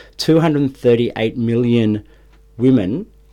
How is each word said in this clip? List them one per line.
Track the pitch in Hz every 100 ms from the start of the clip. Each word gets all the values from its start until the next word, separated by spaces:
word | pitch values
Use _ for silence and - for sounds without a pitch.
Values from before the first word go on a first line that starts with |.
| - -
Two | - 160
hundred | 165 143 135 -
thirty-eight | 123 117 117 - 113 117
million | 117 117 123 120 110 107 - - _ _ _ -
women | 131 127 92 147 220 _ _